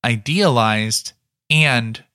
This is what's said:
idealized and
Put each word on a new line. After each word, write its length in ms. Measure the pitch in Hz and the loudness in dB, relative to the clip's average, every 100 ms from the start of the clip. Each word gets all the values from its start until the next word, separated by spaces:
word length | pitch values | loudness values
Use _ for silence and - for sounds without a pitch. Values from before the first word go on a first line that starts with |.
idealized 1080 | 120 117 120 170 196 123 110 107 110 110 - _ _ _ _ | -2 -4 -2 0 2 2 2 0 -2 -4 -8 _ _ _ _
and 520 | 156 151 123 113 110 - | 2 2 2 -2 -10 -16